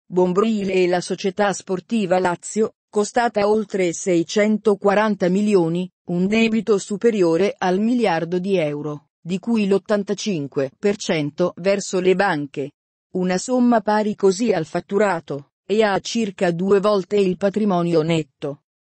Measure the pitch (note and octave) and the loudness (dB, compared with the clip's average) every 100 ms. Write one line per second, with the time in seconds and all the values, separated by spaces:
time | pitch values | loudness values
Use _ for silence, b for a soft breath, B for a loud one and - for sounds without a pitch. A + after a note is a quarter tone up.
0 | _ F3 F3+ F3+ A3 G#3+ G3 F#3+ F3+ F3 | _ 0 2 2 0 0 -2 0 2 0
1 | - F#3 G3 F#3+ G3+ F3+ - F#3 - A3+ | -2 -6 -4 -2 -2 -2 -6 -8 -4 -4
2 | F3+ F#3 F3+ F3 - G#3 A3 - _ G#3+ | 0 0 0 -2 -6 -2 -2 -4 _ -2
3 | G#3 B3 A#3+ A3 G#3 A3 G#3 G3 F3+ E3 | 0 0 0 0 2 2 0 -2 -2 -2
4 | G3 E3+ E3+ G#3+ G#3 G#3+ A3 G3+ G3+ G3+ | 0 0 0 0 2 2 0 0 2 2
5 | A3 G3+ F3 F#3+ G#3+ G3 D#3+ F3 F#3 - | 2 0 0 0 2 2 2 -2 -6 -10
6 | - F3 F#3+ A3 A3+ A3 G3+ G3+ - G3+ | -6 -2 0 2 2 0 0 -2 -2 -2
7 | A#3 G#3+ E3+ E3 G3 - F#3 F#3 A3 B3 | 0 2 2 2 0 -2 -2 0 0 0
8 | G#3 E3 E3 F3+ F#3+ F#3+ D3+ D3 D3+ D3 | 0 0 -2 -4 0 0 0 -4 -8 -10
9 | - _ E3 F#3 A#3 A3+ G3 G3 - G#3 | -14 _ -8 -6 -2 0 2 0 0 -2
10 | G3+ G3 G#3+ E3+ C#3 D3 C3+ - G3+ - | -2 -6 -4 -4 -4 -4 -4 -2 -4 -2
11 | - E3 D3 - F3 - F3+ G3+ - F#3 | -2 -2 -2 -2 -2 -2 -2 -2 -2 0
12 | F#3 F#3 G3+ D3+ C#3+ - C#3 - _ _ | 2 2 0 -2 -6 -8 -10 -12 _ _
13 | _ F#3 F3+ F#3 - B3+ B3 A3+ G#3 G#3+ | _ -4 -2 -2 0 2 4 2 2 0
14 | G#3+ G3+ G3 F#3 A#3 F#3 D#3+ F3 - G3+ | 0 2 2 2 0 0 -2 -6 -2 0
15 | G#3 E3+ - C#3+ - _ - G#3 G#3+ F#3 | 2 0 -4 -10 -12 _ -4 0 2 0
16 | - A#3 G#3 F#3+ F3+ E3+ F#3+ G3 G3+ G#3 | -2 -4 -4 -2 -2 0 2 2 4 0
17 | F3 G#3 F#3+ F3+ G3+ G#3 G#3+ F3 E3+ E3 | 0 0 0 0 -2 0 0 0 2 0
18 | D#3 E3 D3+ _ C#3+ C#3+ _ _ _ | 2 0 -2 _ -12 -12 _ _ _